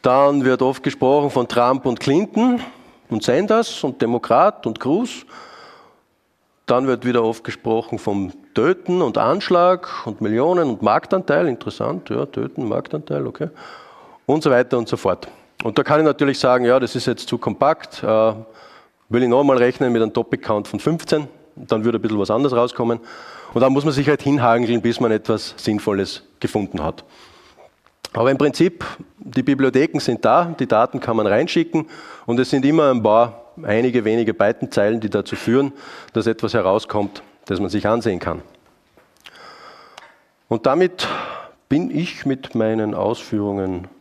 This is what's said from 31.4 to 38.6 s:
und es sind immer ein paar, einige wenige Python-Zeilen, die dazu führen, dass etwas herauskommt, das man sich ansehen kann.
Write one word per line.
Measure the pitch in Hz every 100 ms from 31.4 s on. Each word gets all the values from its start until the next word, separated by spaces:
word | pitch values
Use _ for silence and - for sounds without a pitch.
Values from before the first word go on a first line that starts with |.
| 160 170 165 160 156 - - - -
und | 120
es | 131
sind | 143 135
immer | 160 147
ein | 127
paar, | 107 110 120 - - -
einige | 156 107 127 120 107
wenige | 113 110 -
Python-Zeilen, | 101 117 127 - 104 117
die | 107
dazu | 101 98 101
führen, | - 123 139 139 - - -
dass | 117 110
etwas | 110 110
herauskommt, | 113 92 101 - 107 101 - - _ -
das | 95
man | 95
sich | 104 104
ansehen | 117 117 90
kann. | 87 80 - _